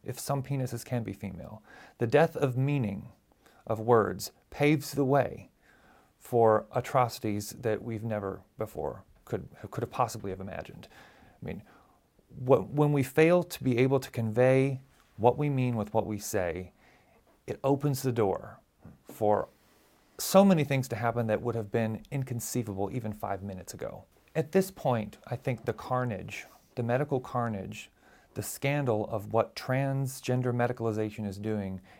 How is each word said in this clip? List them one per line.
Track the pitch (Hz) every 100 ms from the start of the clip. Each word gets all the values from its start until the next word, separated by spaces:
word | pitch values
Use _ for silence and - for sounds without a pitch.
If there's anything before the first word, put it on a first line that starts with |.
if | - 123
some | - 139
penises | 131 139 127 117
can | - 123
be | 107
female. | 98 101 - - 107 - - - -
The | 117
death | 147 165
of | - 139 123
meaning | 139 143 110 98 - - _ _ _ _ -
of | 110
words | 110 117 98 92 - _ -
paves | - 147 151 -
the | 143
way | 131 139 - - - _ _ _ _ - _ _
for | - 120 113 107 -
atrocities | 123 - 131 117 - 110 104 101
that | - 120 107
we've | 117 110
never | 113 104 98 - - -
before | 107 - 73 - - _
could, | - 113 64 - 104
could | 120
have | 120
possibly | - 117 113 98
have | 92
imagined. | 95 85 - - - - - - - -
I | -
mean, | - - - _ _ _ _ _ 127
what, | 127 139 190
when | 143 147
we | 143
fail | 131 - 165 180
to | 170 -
be | 131 117
able | 131 135
to | -
convey | - 113 113 127 131 135 131 - _ _ -
what | 117 143
we | 147
mean | 135 123 117
with | 104
what | 117 104
we | 104
say, | - 104 87 85 92 _ _ _ _ _ _ _ -
it | -
opens | 135 139 147 131
the | 131
door | 117 98 90 - - _ _ - -
for | - - 104 104 - _ _ _ _ _ _ -
so | - 190
many | 196 165
things | 139 135 123
to | 104
happen | 117 117 113
that | 101
would | 117
have | 113 104
been | 117 110 110 -
inconceivable | 135 131 117 - 123 107 95 98
even | 127 110
five | 104 98 98
minutes | 98 92 -
ago. | - - - - _ _
At | 160 156
this | 190 190
point, | - 139 117 104 - -
I | 123
think | - 120
the | -
carnage, | 104 - 127 123 95 101 - - - _
the | -
medical | 117 127 147 131
carnage, | - 123 117 101 95 107 - _ _ - _
the | -
scandal | - - 139 147 131 107 -
of | 110 104
what | 110 -
transgender | - - 131 139 135 131 - - 127 123
medicalization | 120 120 117 113 107 107 107 104
is | 95
doing | 107 107 95 92 - -